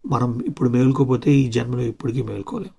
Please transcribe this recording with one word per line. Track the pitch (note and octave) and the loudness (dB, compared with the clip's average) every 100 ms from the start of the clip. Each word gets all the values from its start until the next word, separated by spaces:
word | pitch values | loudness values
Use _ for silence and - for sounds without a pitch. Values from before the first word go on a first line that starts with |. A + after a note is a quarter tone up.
| C4+ | -2
మనం | A#2+ B2 A#2 | 0 0 -2
ఇప్పుడు | - - B2 | -6 -2 0
మేల్కోపోతే | A#2+ C3 C3+ B2+ B2 D#3 | 4 4 4 2 2 4
ఈ | C#3 B2+ | 4 4
జన్మలో | A2+ A#2+ B2 | 0 -2 -4
ఎప్పటికీ | A#2+ - C3 B2 | -4 -4 -4 -4
మేల్కోలేం. | A2 G2+ - A#3 F3+ | -4 -6 -8 -8 -10